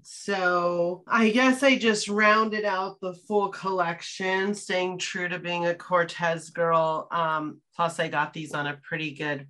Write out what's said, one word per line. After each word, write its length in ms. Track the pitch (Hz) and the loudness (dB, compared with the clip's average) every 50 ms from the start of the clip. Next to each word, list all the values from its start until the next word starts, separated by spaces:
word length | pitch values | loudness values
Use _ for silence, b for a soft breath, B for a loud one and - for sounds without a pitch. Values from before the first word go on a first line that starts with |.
So 1000 | - - - - - - 202 185 185 180 180 175 175 175 175 175 175 175 180 180 - | -20 -20 -18 -10 -6 -4 -2 0 2 2 2 2 2 2 0 0 0 0 -2 -6 -2
I 220 | - - 233 226 214 | 0 2 4 4 4
guess 340 | 214 254 262 262 254 254 277 | 4 4 4 4 4 4 4
I 140 | 269 269 | 4 4
just 320 | 190 214 226 208 208 - 202 | 4 4 2 2 2 0 -2
rounded 560 | 202 208 214 208 214 220 220 220 214 220 214 | 0 4 4 6 6 4 4 2 0 -2 -2
out 340 | 202 190 185 190 190 190 - | -2 -2 -2 -4 -6 -8 -8
the 140 | 190 185 180 | -8 -10 -10
full 340 | - _ - 214 208 196 190 | -10 _ 0 2 2 2 2
collection, 1040 | - - 180 190 185 185 175 170 170 170 - - - - 190 190 185 190 190 202 208 | -2 -4 -4 -2 0 0 0 0 -2 -6 -10 -12 -8 -4 -2 0 0 0 0 0 -2
staying 440 | 202 - - 185 180 180 185 185 | -4 -4 -4 -2 -2 -2 -2 -4
true 320 | 180 - - - 185 180 175 | -4 -6 -6 -4 -4 -4 -4
to 100 | 180 175 | -6 -6
being 280 | 160 175 175 170 170 | -6 -4 -4 0 0
a 60 | 170 170 | 0 -2
Cortez 720 | 170 - - 180 175 170 170 - - 175 170 165 165 165 - | -2 -2 0 2 2 2 0 -2 -2 0 0 0 -2 -6 -8
girl. 580 | - 170 170 165 165 165 160 160 156 156 - - | -4 0 2 4 4 4 4 4 0 -2 -4 -4
Um, 500 | - 170 165 160 156 156 151 151 147 - _ _ _ | -2 0 0 0 0 -2 -2 -6 -8 -12 _ _ _
plus, 240 | - 170 165 165 - | -2 -2 0 0 -2
I 100 | 165 165 | -4 -2
got 240 | 160 147 151 151 - | 0 -2 -2 -2 -4
these 200 | 160 156 139 156 | -8 -8 -6 -6
on 140 | 151 143 | -4 -4
a 120 | 143 143 143 - | -4 -6 -8 -10
pretty 300 | - 170 156 156 151 139 | -8 -6 -6 -6 -6 -6
good 340 | 143 156 147 143 139 139 - | -6 -4 -4 -4 -6 -8 -14